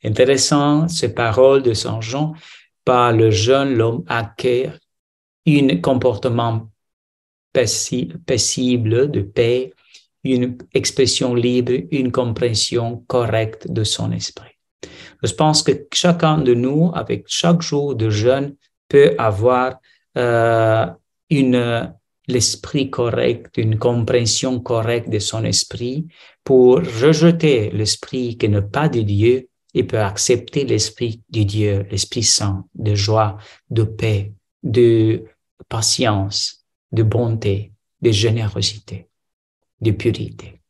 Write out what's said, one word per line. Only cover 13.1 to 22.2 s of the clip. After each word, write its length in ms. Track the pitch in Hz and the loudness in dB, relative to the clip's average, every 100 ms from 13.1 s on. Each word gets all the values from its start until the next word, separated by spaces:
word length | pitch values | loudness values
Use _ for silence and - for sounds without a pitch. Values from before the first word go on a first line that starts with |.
| 123 113 110 110 - - | -2 0 -2 -2 -8 -8
de 140 | 117 | -4
son 280 | 104 - 110 | -4 -4 -4
esprit. 400 | 113 - - - _ _ _ - - - _ | -6 -8 -14 -20 _ _ _ -20 -20 -20 _
Je 100 | 117 | -8
pense 300 | - 156 156 | 0 0 2
que 240 | - - - | 0 -2 -4
chacun 460 | - 180 170 160 156 | -2 0 2 2 2
de 140 | 131 | 2
nous, 380 | 120 127 147 175 | 2 2 2 0
avec 300 | - 113 110 - | -2 -6 -8 -6
chaque 360 | - 170 170 | -2 0 0
jour 320 | 165 143 143 | 0 -4 -4
de 160 | 120 110 | -2 -2
jeûne, 460 | 104 117 135 143 - _ _ _ | 0 2 0 -2 -10 _ _ _
peut 260 | 143 139 - | 6 6 4
avoir, 640 | 113 98 120 123 127 - _ _ _ 131 | -2 2 2 2 0 -6 _ _ _ -2
euh, 680 | 123 117 113 113 110 110 - - _ _ _ | 0 2 2 2 2 2 -2 -8 _ _ _
une, 640 | 147 131 123 120 117 90 - _ _ | 0 2 2 0 -4 -6 -14 _ _